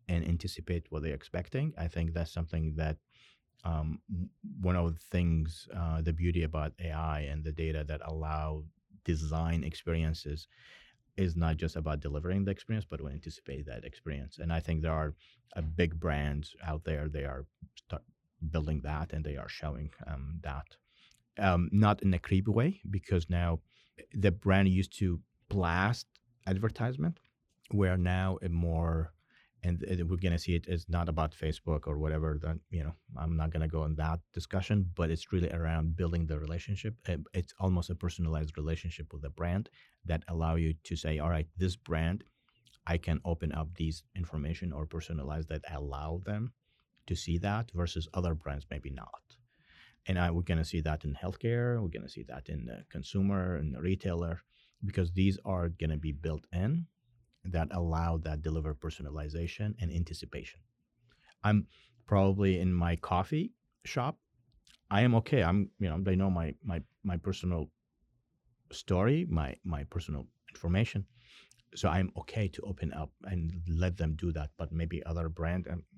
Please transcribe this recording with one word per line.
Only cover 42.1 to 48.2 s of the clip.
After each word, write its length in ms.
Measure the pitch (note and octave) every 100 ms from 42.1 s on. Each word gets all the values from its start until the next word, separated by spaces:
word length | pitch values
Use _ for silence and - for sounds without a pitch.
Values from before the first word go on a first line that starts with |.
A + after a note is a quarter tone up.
| G2+ - _ _ _ _ _ -
I 100 | E2+
can 240 | - D#2
open 280 | F2 E2 D#2+
up 240 | D2 D#2+ F2
these 280 | D#2+ D#2 - F#2
information 580 | E2 D#2 D2 E2 F2+
or 140 | C#2+ D2+
personalize 600 | E2 - D#2+ C#2 D#2 D#2
that, 120 | D#2 D2
allow 500 | D2 C#2+ C#2 D2+ F2+ F#2
them 280 | G#2 A#2+ - _ _ _ _ -
to 80 | E2+
see 220 | - E2+
that," 300 | G2+ G#2+ A#2
versus 360 | F2 E2+ E2+ D#2+
other 200 | F#2